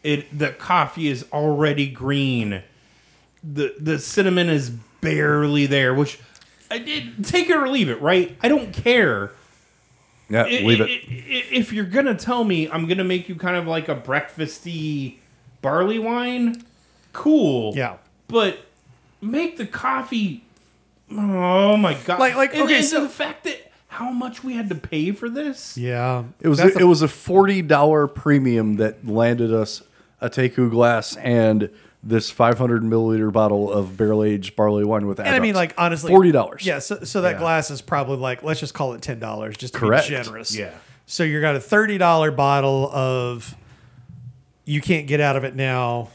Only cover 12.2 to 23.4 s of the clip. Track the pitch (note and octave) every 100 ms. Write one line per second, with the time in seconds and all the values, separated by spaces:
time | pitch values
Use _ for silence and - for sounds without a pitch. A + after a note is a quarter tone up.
12.2 | - B3 A3 E3+ D#3 E3 E3 F#3+ F#3 F3+
13.2 | F3+ E3+ F3+ F3+ E3 E3 D#3 C3+ C3 C#3+
14.2 | - - D3+ - F3 E3 D#3 D3 C3 -
15.2 | _ _ - _ C3+ D#3 F#3+ A3+ A3+ A#3+
16.2 | B3 B3 A#3 A#3 - _ _ _ _ -
17.2 | D4+ D#4 F3 B2+ G#2+ C3+ A#2+ F#2 _ _
18.2 | - A3+ G3 - - _ _ _ _ _
19.2 | G#3 C#4 E4+ - A3 - C4 C4+ B3 A#3
20.2 | G3+ B2 _ _ _ _ _ _ _ G#3
21.2 | G#3 F#3 F3+ F#3 G3+ G#3+ F#3+ C#3 - F3+
22.2 | C4 B3 C4+ D4+ D4+ D4+ D4 D#4 C#4+ -
23.2 | G3 -